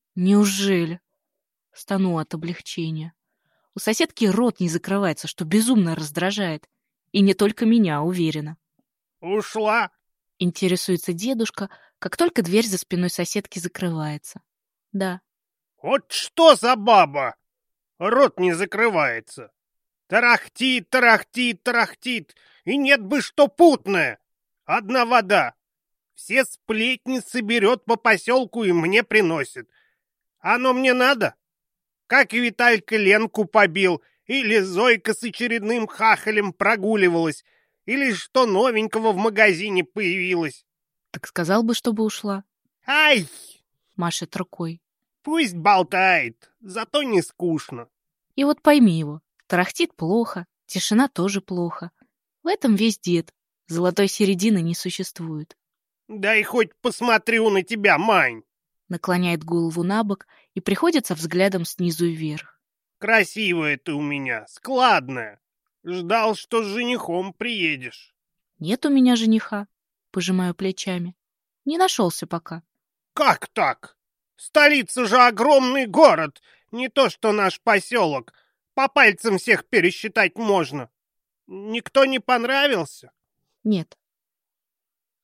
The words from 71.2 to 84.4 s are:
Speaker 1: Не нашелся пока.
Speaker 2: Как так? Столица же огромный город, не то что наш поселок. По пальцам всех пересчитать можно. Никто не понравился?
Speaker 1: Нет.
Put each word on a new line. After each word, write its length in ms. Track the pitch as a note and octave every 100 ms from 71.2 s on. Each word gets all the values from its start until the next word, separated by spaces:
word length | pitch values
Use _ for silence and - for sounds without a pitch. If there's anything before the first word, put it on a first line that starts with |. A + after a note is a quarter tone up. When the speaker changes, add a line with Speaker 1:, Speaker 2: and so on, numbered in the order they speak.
| _ _ _ _
Speaker 1:
Не 120 | C4+ E4
нашелся 480 | F#4 - F3+ -
пока. 380 | E3+ E3+ - E3 - _ _ _ _
Speaker 2:
Как 340 | - C#4 - -
так? 480 | - D3 - - _ _ _ _
Столица 720 | _ - D4+ D4 D4 G3+ -
же 120 | A3 B3+
огромный 680 | B3 G3+ C4 C#4 B3+ C4+
город, 560 | A#3 G3 D4 G3+ D#3 - _ _ _
не 180 | A3+ C4
то 200 | - A#3+
что 220 | - A3
наш 300 | G#3 G3 -
поселок. 720 | - G#3 - B3 F3 C#3 - _ _ _ _
По 140 | - C4+
пальцам 500 | C#4+ A#3 F#3 A3+ F#3+
всех 280 | - G#3 -
пересчитать 720 | G#3+ E3+ - A3 A3 F#3+ -
можно. 520 | A3 G3 C#3+ C#3+ A#2+ _ _ _ _ _ -
Никто 580 | F#3+ G#3 A#3 - C4+
не 140 | C4+ C4
понравился? 920 | - B3 A#3+ C#4 C#4+ G#3+ D3+ - B2 _ _ _ _ _
Speaker 1:
Нет. 340 | G#3+ G3 D#3 _ _ _ _ _